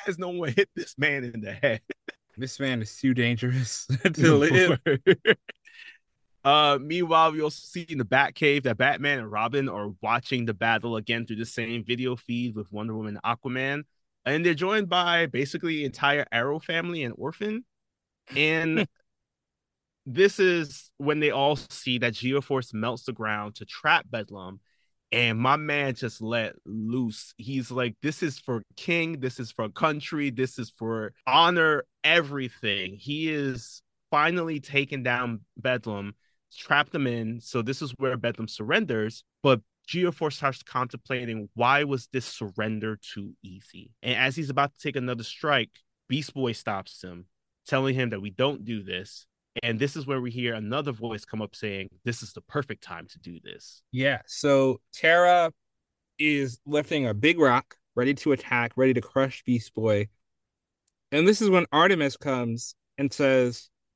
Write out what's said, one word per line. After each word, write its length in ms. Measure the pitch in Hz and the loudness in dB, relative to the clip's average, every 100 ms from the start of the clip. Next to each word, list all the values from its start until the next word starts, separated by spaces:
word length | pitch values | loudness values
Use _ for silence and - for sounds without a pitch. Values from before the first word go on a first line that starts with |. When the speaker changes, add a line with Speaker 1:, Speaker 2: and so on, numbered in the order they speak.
| 208 | -6
Speaker 1:
has 120 | 170 | -6
no 100 | 180 | -6
one 220 | 175 151 | -4 -2
hit 180 | 156 196 170 | 2 0 -2
this 180 | - - | -10 -2
man 260 | 147 139 | 0 0
in 160 | 123 113 | -4 -8
the 120 | 101 | -8
head? 300 | - 139 110 - | 0 0 0 -6
<laughs> 40 | - - - _ 110 | -16 -16 -20 _ -12
Speaker 2:
This 220 | 131 - | -10 -4
man 220 | 135 120 | -2 -2
is 160 | 107 - | -6 -2
too 160 | 131 | 0
dangerous 760 | 123 120 113 123 131 117 - - 135 | 2 2 2 0 0 -2 -6 -4 0
<laughs> 180 | 185 | 0
to 200 | 156 165 143 | 6 8 8
live. 420 | 156 185 175 127 | 8 6 6 4
Speaker 1:
<laughs> 520 | 165 135 190 - 226 - - - _ - - - _ _ _ _ | 2 2 4 4 4 2 0 -20 _ -20 -20 -20 _ _ _ _
Uh, 360 | 139 151 147 139 | 4 6 6 2
meanwhile, 520 | 147 175 165 160 160 | 0 -2 4 6 6
we 100 | 156 | 4
also 180 | 151 - | -4 -4
see 200 | - 175 165 | -12 -10 -6
in 80 | 143 | -4
the 60 | |
Batcave 580 | 107 131 139 - 147 143 | 2 4 4 4 2 4
that 160 | 127 110 | 0 2
Batman 400 | 131 147 143 135 | 2 2 0 -2
and 120 | 110 | -2
Robin 380 | 107 117 139 135 | -2 0 0 -2
are 220 | 98 104 92 | -4 -8 -6
watching 460 | 143 117 - 127 113 | -2 -2 -2 -4 -2
the 80 | |
battle 420 | 95 113 110 117 110 | -2 0 0 0 -4
again 300 | 107 117 113 | -2 -4 -4
through 100 | 110 | -8
the 80 | |
same 400 | 113 - 113 117 | -8 -6 -6 -6
video 320 | 113 123 127 120 | -4 -2 -2 -4
feed 400 | - 120 123 107 | -6 -4 -4 -6
with 160 | 98 | -10
Wonder 240 | 104 110 110 | -8 -8 -6
Woman 220 | 107 104 | -8 -6
and 160 | 113 117 | -4 -4
Aquaman. 440 | 131 127 135 143 - _ _ _ | -4 -4 -4 -4 -8 _ _ _
And 220 | 127 156 175 | -2 2 2
they're 80 | |
joined 340 | 151 185 214 185 | 2 0 0 2
by 380 | 180 175 170 156 | 0 2 2 0
basically 580 | 160 139 165 170 156 | -2 -4 -4 -4 -2
entire 400 | 139 - 143 143 - | -4 0 2 2 0
Arrow 260 | 117 135 156 | -2 -2 -4
family 440 | - 165 175 165 | -4 -4 -4 -4
and 100 | 123 - | -6 -6
Orphan. 460 | 135 - 208 226 - _ _ _ _ _ - | -8 -6 -6 -6 -10 _ _ _ _ _ -6
And 520 | 135 156 160 160 160 190 _ _ _ _ _ | 0 2 2 0 0 -2 _ _ _ _ _
<laughs> 600 | _ _ _ _ _ _ 135 | _ _ _ _ _ _ -4
this 340 | 143 196 - | 4 4 6
is 500 | 185 175 147 - - - | 2 2 -2 -10 -18 -6
when 240 | 143 151 | 0 2
they 100 | 151 | 2
all 260 | 135 143 143 | 4 2 2
see 420 | - - 131 123 | -4 -8 -4 0
that 160 | 120 | 0
Geoforce 580 | 104 127 139 - 131 - | -2 0 0 0 -2 -2
melts 320 | 107 117 120 | -4 -4 -4
the 80 | - | -8
ground 440 | 113 110 104 104 - | -6 -4 -4 -6 -12
to 100 | 104 | -16
trap 400 | - 151 165 - | -4 2 2 0
Bedlam. 500 | 113 101 98 92 101 _ _ _ _ - | -8 -8 -12 -14 -16 _ _ _ _ -4
And 260 | 113 117 113 | 0 0 2
my 180 | 127 151 | 2 2
man 380 | 151 143 139 | 0 -2 -2
just 280 | 117 113 - | -4 -8 -8
let 320 | 110 117 107 - | -4 -2 -4 -8
loose. 680 | - 110 110 127 117 - - - | -12 -8 -4 -4 -4 -6 -14 -14
He's 340 | 113 135 120 | -8 -6 -4
like, 240 | 127 120 - | -4 -4 -4
"This 220 | 143 - | -6 -4
is 160 | 160 - | -6 -6
for 240 | - 117 - - | -6 -6 -8 -10
king. 420 | - 170 165 151 | -2 -2 -2 -4
This 220 | 127 - | -8 -8
is 100 | 113 | -12
for 180 | - 107 | -6 -6
country. 600 | - 156 147 - 151 143 | 0 -2 -2 -6 -4 -4
This 260 | 117 131 - | -2 -4 -4
is 120 | 110 | -12
for 420 | - 113 113 107 _ - | -8 -6 -6 -8 _ 2
honor, 560 | 147 170 175 160 147 - _ | 6 6 6 2 2 -4 _
everything." 880 | 151 170 139 139 127 - 107 98 92 | 2 2 2 -4 -8 -6 -4 -2 -4
He 340 | 101 120 151 160 | -10 -8 -4 -4
is 540 | 147 139 123 - - _ _ - | -2 -4 -4 -10 -18 _ _ -2
finally 480 | 147 160 180 165 147 | 2 2 0 -2 -6
taken 420 | - 143 139 139 | -2 0 0 -4
down 380 | 123 123 120 110 _ - | -2 -2 -2 -6 _ -6
Bedlam, 580 | 127 123 113 101 101 - _ _ _ - | -2 -2 -4 -6 -8 -12 _ _ _ -10
trapped 360 | - 147 147 | 0 2 2
them 160 | 156 131 | -2 -2
in. 320 | 117 113 117 | -2 -4 -8
So 200 | - 123 | -4 -4
this 220 | 113 135 | -2 -4
is 80 | 143 123 | -8 -4
where 180 | 131 123 | -4 -2
Bedlam 300 | 120 110 110 | -4 -4 -8
surrenders. 800 | - 110 202 170 110 107 - _ _ | -8 -2 -2 0 -2 -4 -6 _ _
But 200 | 139 120 - _ - | 4 4 0 _ -6
Geoforce 460 | 170 175 - 156 | 0 0 0 -4
starts 280 | - 139 131 | -2 -4 -4
contemplating, 840 | - 127 123 131 - 127 117 110 104 | -6 -4 -4 -6 -8 -6 -4 -8 -6
why 280 | 117 120 139 | 0 4 4
was 240 | 143 131 - | 2 -4 -4
this 120 | 127 - | -6 -6
surrender 720 | - 104 110 110 107 110 107 | -10 -8 -4 -4 -2 -6 -8
too 380 | - 101 98 - | -10 -14 -14 -14
easy? 480 | 101 92 - - - _ | -18 -20 -20 -20 -20 _
And 100 | 123 117 | -4 0
as 200 | 135 156 | 0 -2
he's 140 | 139 | -2
about 240 | 135 143 | 0 0
to 60 | - | -2
take 140 | 151 | -6
another 300 | 131 123 117 | -4 -4 -6
strike, 460 | 110 - 151 131 110 _ _ _ - | -8 -6 0 0 0 _ _ _ -6
Beast 260 | 156 139 | -4 -4
Boy 180 | 139 123 | -4 -4
stops 500 | 113 113 98 - - | -2 -4 -6 -8 -16
him, 240 | 92 87 92 _ _ _ - | -16 -16 -20 _ _ _ -4
telling 300 | 131 135 131 | 0 0 0
him 140 | 120 | -2
that 120 | 104 | -4
we 80 | 101 | -8
don't 340 | 92 135 143 | -2 -2 -2
do 200 | 107 110 | -8 -8
this. 420 | 92 92 98 - _ _ _ - | -8 -10 -10 -18 _ _ _ -6
And 160 | 117 113 | -4 -2
this 160 | 139 156 | -2 -4
is 100 | 135 | -6
where 140 | 131 | -6
we 100 | 123 | -4
hear 240 | 123 120 | -4 -4
another 380 | 110 107 139 143 | -4 -4 -4 -4
voice 320 | 110 113 107 | -6 -8 -10
come 180 | - 110 | -8 -8
up 140 | 104 - | -8 -8
saying, 320 | 107 98 92 _ | -8 -8 -10 _
"This 180 | 120 117 | -8 -8
is 100 | 113 | -10
the 80 | - | -18
perfect 420 | - 147 139 104 | -8 -8 -6 -10
time 240 | - 85 80 | -14 -16 -16
to 100 | - | -20
do 220 | 87 85 | -18 -18
this." 400 | 50 50 - - _ | -18 -18 -20 -20 _
Speaker 2:
Yeah, 300 | 123 139 127 - | -2 -2 -2 -8
so 540 | - 143 139 131 - _ | -2 2 4 4 0 _
Terra 580 | - 160 175 175 175 165 - _ _ _ _ _ - | -2 4 6 8 6 4 -2 _ _ _ _ _ -2
is 400 | 151 143 135 120 143 | 0 2 -2 -6 -2
lifting 420 | 147 143 151 120 | -2 0 -2 -2
a 60 | |
big 260 | 104 151 170 | 2 4 6
rock, 340 | 139 123 - _ _ 120 | 6 6 0 _ _ -2
ready 180 | 131 | 0
to 160 | 139 151 | 0 2
attack, 420 | 131 - 123 117 - | 0 0 -2 0 4
ready 180 | 131 | 4
to 60 | 120 | 4
crush 420 | - 135 135 - | 0 0 0 -2
Beast 300 | - 120 - | 0 0 -2
Boy. 320 | 113 110 104 104 _ _ _ _ _ _ _ _ _ - | -2 2 2 0 _ _ _ _ _ _ _ _ _ -2
And 160 | 147 180 | 4 4
this 160 | 208 | 6
is 80 | 208 | 6
when 160 | 185 170 | 4 4
Artemis 440 | 151 190 175 139 - | 6 6 4 0 -2
comes 600 | 143 127 120 117 - - _ - | -2 -2 -2 -4 -8 -18 _ -4
and 160 | 139 | -4
says, 560 | - 139 131 123 120 - _ _ | 2 4 6 4 -2 -16 _ _